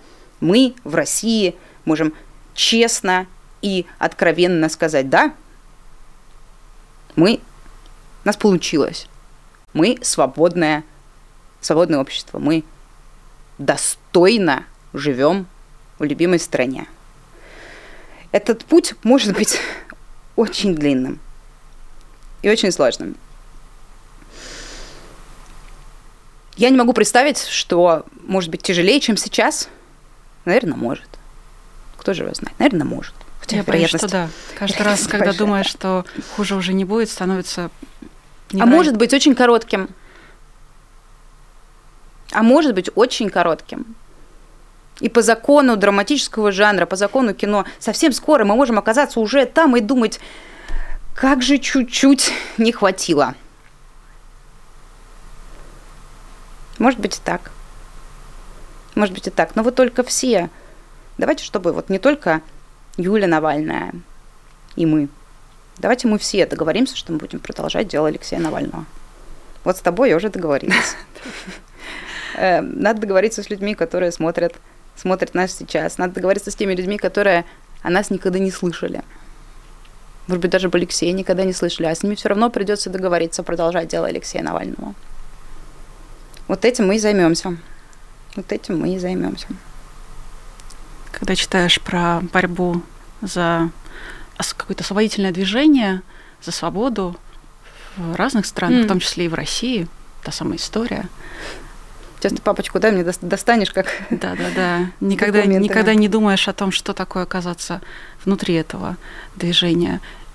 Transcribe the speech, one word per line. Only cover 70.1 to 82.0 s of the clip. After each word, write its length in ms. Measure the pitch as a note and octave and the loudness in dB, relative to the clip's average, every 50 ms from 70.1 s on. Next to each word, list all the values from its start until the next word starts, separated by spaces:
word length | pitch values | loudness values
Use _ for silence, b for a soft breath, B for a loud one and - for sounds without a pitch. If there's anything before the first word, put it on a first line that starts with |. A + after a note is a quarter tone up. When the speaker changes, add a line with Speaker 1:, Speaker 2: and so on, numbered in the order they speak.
Speaker 1:
я 60 | D#3 | 4
уже 120 | E3 G#3+ G#3+ | 2 0 -2
договорилась. 680 | F#3 F#3+ E3+ D3+ C#3 - - - - - - - - - | -4 -4 -2 -2 -2 -2 0 0 0 0 0 -2 -6 -10
<laughs> 60 | - - - - - C4 - - - F#3+ - - - - B B B B B B B B B B B B B | -16 -20 -20 -18 -18 -16 -16 -16 -16 -16 -18 -18 -20 -20 B B B B B B B B B B B B B
Э, 280 | - F#3 F#3 F3 D#3 | 0 2 2 2 2
надо 400 | - - - - F#3+ G#3 A3+ G#3+ | 0 -2 -2 0 2 2 2 0
договориться 400 | A3 G3 F#3+ F#3+ G#3 A3 - G#3 | 0 2 2 4 4 2 0 -2
с 80 | G3+ - | -8 -8
людьми, 240 | G#3 G3 G3+ G#3 G#3 | -6 -4 -4 -4 -2
которые 360 | - E3 E3 - F3+ F3+ E3+ | -2 -4 -2 0 0 0 0
смотрят, 440 | E3+ - D#3+ E3+ E3+ E3+ E3+ E3+ - - b b b b b b - | -2 -2 -2 -2 0 0 -2 -2 -4 -8 b b b b b b -14
смотрят 380 | - - F#3 F#3 F3+ F3+ - - | -6 -2 -2 0 0 -2 -2 -2
нас 180 | F3 F#3 F3+ | -2 -2 -2
сейчас. 460 | - - E3+ - - D#3 D#3+ E3+ - - | -4 -10 -10 -4 -4 -2 -2 -2 -4 -4
Надо 160 | F3+ F3+ F3+ | -4 -4 -4
договориться 360 | F#3 F3+ F#3 G3+ G3+ - G#3+ | -2 0 0 0 0 -2 -8
с 40 | - | -6
теми 180 | - G#3 G3 | -4 -2 -2
людьми, 240 | F#3 F3+ F#3 F#3+ G#3 | -2 -2 -2 -4 -4
которые 480 | G3+ - F#3 - G3+ G3+ G3+ F3+ E3+ E3+ B B B B B - - | -2 -4 -2 0 2 4 4 4 2 2 B B B B B -16 -8
о 80 | - E3+ | -4 0
нас 180 | F3 G3+ G3+ - | 0 0 0 0
никогда 300 | G3 F3+ - F#3+ F3+ F#3+ | -4 -2 -2 0 0 0
не 120 | G3 F#3+ | 0 -2
слышали. 520 | F3+ - F#3 F3 E3 - - - - - - b b b b b b b b - - - - - - - - - - - - - - - - - | -2 -2 -4 -4 -4 -4 -6 -6 -6 -8 -10 b b b b b b b b -20 -20 -20 -20 -20 -20 -20 -20 -20 -20 -20 -20 -20 -20 -14 -6 -4
Может 120 | F3+ F3 | -4 -2
быть, 100 | F3+ F3 | 0 0
даже 180 | F#3+ F#3 F#3 F3 | 0 0 0 2
об 60 | F3+ | 0
Алексее 380 | F3 F3 F3 - - D#3+ F3 | 0 0 0 -2 -2 -2 -2
никогда 320 | F#3 F#3+ F#3 - F3+ F3+ F#3+ | -2 -2 0 -2 0 0 0
не 80 | F#3 | -2
слышали. 340 | F3+ - F3+ F3 - - E3 D#3+ | -2 -2 -2 -4 -2 -2 -2 -2
А 60 | E3+ | -2
с 80 | - | -2